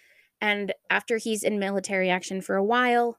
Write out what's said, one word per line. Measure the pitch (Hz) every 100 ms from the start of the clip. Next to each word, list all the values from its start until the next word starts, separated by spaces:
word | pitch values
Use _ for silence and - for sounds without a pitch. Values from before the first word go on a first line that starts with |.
| _ _ _ _
And | 214 208 196 - -
after | 196 - 226
he's | 226 220
in | - 208
military | 196 202 196 190 185
action | 180 - 190
for | 180 196
a |
while, | 202 240 247 240 240